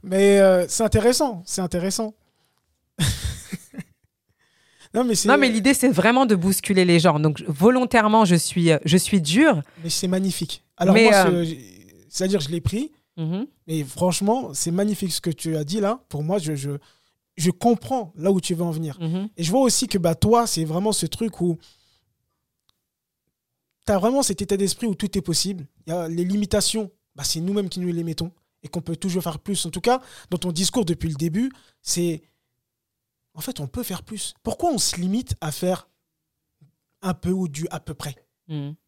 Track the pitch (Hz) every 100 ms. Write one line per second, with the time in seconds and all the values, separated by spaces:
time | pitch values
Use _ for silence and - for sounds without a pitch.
0 | 180 190 202 202 190 185 175 - 220 220
1 | 214 254 285 190 - - 180 180 190 190
2 | 220 - _ _ _ _ _ _ _ -
3 | 139 - - - - - - 269 - _
4 | _ _ _ _ _ _ _ _ - 214
5 | 247 202 208 285 262 220 226 277 254 165
6 | 202 247 262 196 185 190 - 190 180 170
7 | 170 151 156 143 - 143 202 254 247 240
8 | 214 220 208 175 - 180 170 151 151 180
9 | - 202 147 185 311 175 - - 165 -
10 | 185 185 190 - 165 - _ - 175 208
11 | 220 202 180 175 165 131 104 90 90 90
12 | _ - 185 196 139 170 - 208 302 _
13 | _ - 160 185 277 _ - 160 135 -
14 | 180 165 196 247 254 135 170 175 208 208
15 | 190 - 175 156 160 156 147 214 202 240
16 | _ 147 151 202 156 147 139 143 _ _
17 | _ _ _ - 165 - 240 233 - 262
18 | 180 - 180 190 - 165 175 156 165 -
19 | 165 180 208 - 165 240 254 - 254 196
20 | 170 - 208 233 233 - 160 165 214 202
21 | 160 - 226 - 175 165 _ _ _ _
22 | _ _ _ _ _ _ _ _ _ _
23 | _ _ _ _ _ _ _ _ - 202
24 | 214 269 269 185 202 196 196 - 233 180
25 | 208 196 175 160 180 190 139 _ - 175
26 | 165 170 180 208 202 208 - 220 202 _
27 | _ - 143 160 175 202 190 180 180 170
28 | 165 156 165 _ _ _ - 175 160 165
29 | 190 180 170 151 - 196 170 180 240 254
30 | - - - 180 180 165 190 254 175 165
31 | 165 143 165 170 262 - _ _ - 175
32 | 175 160 _ _ _ _ _ _ _ _
33 | _ _ _ 160 196 - 143 247 233 180
34 | - 214 - - - - 349 240 - 180
35 | 180 214 254 - 156 - 180 185 _ _
36 | _ _ _ _ _ _ _ _ _ _
37 | 190 180 170 185 180 143 165 160 - 147
38 | 143 131 _ _ _ 151 143 156